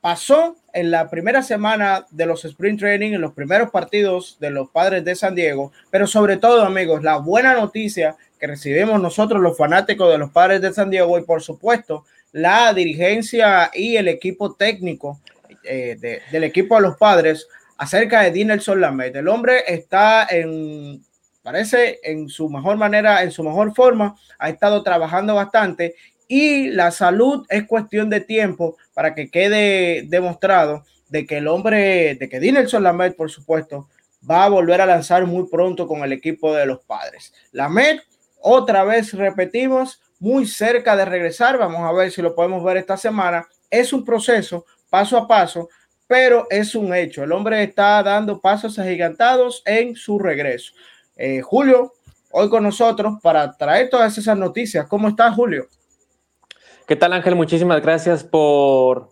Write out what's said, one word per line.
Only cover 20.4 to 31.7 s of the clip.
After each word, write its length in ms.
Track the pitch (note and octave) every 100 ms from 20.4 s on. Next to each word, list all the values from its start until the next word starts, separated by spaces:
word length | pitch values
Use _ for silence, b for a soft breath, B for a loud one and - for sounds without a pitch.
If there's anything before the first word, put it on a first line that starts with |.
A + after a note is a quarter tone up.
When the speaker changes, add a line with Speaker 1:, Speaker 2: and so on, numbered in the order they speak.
| E3 D#3+ D#3 D3+ C#3+ C#3 _ _ _ _
Speaker 1:
parece, 560 | - D#3+ A3 A#3+ A#3+ -
en 280 | - D#3 D3+
su 200 | - D#3
mejor 280 | C#3+ E3 G#3+
manera, 440 | G#3+ G#3 G#3+ G3+
en 80 | F3+
su 140 | E3+
mejor 280 | D#3+ E3 G#3+ G#3+
forma, 400 | B3+ A#3 G3+ G3+ b b
ha 100 | D3+
estado 320 | E3 G#3 G#3
trabajando 540 | G3+ F3 D#3+ F3+ G#3 G#3
bastante 580 | G3+ A3 G3 F3 E3+ E3+ b _ _
y 420 | C4+ D4+ C#4+ C4
la 200 | G#3 F3
salud 560 | E3+ F3 G3 B3+ C#4 -
es 200 | G#3 G#3
cuestión 420 | A3+ G#3+ G#3 G#3+
de 120 | G#3
tiempo 540 | G3+ A3 G3+ E3+ E3 - b -
para 180 | D#3+
que 160 | D#3 C#3+
quede 760 | E3+ G3 G#3+ G#3 G3 F3 E3 D3+
demostrado 760 | F3 F3+ E3+ F#3+ F#3 D3+ D3 _ _ _
de 180 | D3+ D3
que 100 | D3
el 100 | D3
hombre, 680 | F3 G#3+